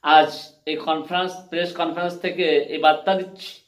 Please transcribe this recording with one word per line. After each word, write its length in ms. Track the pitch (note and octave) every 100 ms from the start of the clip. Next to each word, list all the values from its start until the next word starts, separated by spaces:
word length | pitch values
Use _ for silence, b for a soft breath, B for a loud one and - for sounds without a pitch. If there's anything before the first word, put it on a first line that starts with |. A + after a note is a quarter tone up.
| D3 D#3
আজ 140 | D3+ - - _ -
এই 60 | D#3 -
কনফারেন্স, 460 | D#3 - F3+ F#3 - -
প্রেস 200 | E3+ F3 -
কনফারেন্স 340 | E3 E3 F3 F3
থেকে 220 | F#3 E3+ E3+ D3 -
এই 80 | D#3
বার্তা 280 | D#3 D#3 - F#3+
দিচ্ছি 320 | F#3 - - -